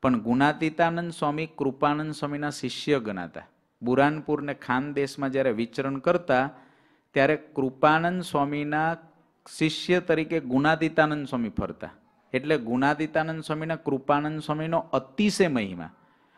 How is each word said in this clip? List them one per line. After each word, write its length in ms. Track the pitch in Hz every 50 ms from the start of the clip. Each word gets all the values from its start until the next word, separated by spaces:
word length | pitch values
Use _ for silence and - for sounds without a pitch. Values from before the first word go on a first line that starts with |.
પણ 160 | - 135 127 113
ગુણાતીતાનંદ 960 | 101 113 120 131 143 151 147 147 165 156 156 - 170 170 170 170 175 170
સ્વામી 340 | 165 - 165 147 147 156 160
કૃપાનંદ 680 | 156 - - 143 135 131 135 151 147 147 151 156 156 151
સ્વામીના 360 | - 151 143 147 143 147 147
શિષ્ય 500 | 139 - - 123 - - - 143 147 135
ગણાતા. 460 | 113 107 98 92 87 82 - - - - _ _ _ _ _ -
બુરાનપુર 600 | - 120 127 131 139 147 156 156 147 - 151 143
ને 120 | 143 143 135
ખાન 380 | - - - 123 127 139 147
દેશમાં 380 | 143 143 139 135 - - 139 135
જ્યારે 200 | 127 135 131 131
વિચરણ 480 | 110 107 117 117 - - 131 135 139 135
કરતા 520 | - 170 175 175 170 - 131 127 135 143 - - - _ _ _ _ _ _ _ _ _
ત્યારે 240 | - 143 135 143 151
કૃપાનંદ 840 | 147 - - - - 135 131 135 - - 151 156 160 165 175 180 185
સ્વામીના 760 | 170 - - 147 143 143 147 147 147 147 151 151 160 165 170 165 - - _ _ _ _ _ _ - - - -
શિષ્ય 420 | 160 156 156 - - - 180 180
તરીકે 400 | 180 - 160 156 160 160 165 160
ગુણાતીતાનંદ 880 | 135 123 127 131 143 156 160 151 160 156 160 160 156 151 151 147 139 127
સ્વામી 200 | 135 120 117 107
ફરતા. 420 | - - 101 90 82 - 90 85 - - _ _ _ _ _ _
એટલે 260 | - 127 135 147 156 143
ગુણાતીતાનંદ 840 | 117 113 120 123 135 143 151 147 156 156 156 160 156 160 160 160
સ્વામીના 340 | 151 - 156 156 160 160 165
કૃપાનંદ 640 | 156 - 147 139 127 - - 143 143 151 151 156 156
સ્વામીનો 380 | 151 - 151 156 156 160 165 165
અતિશય 680 | - - - 131 - - - - 208 208 - - 190 165
મહિમા 420 | 139 120 104 95 90 85 82 - - _ _ _ _ _ _ _ _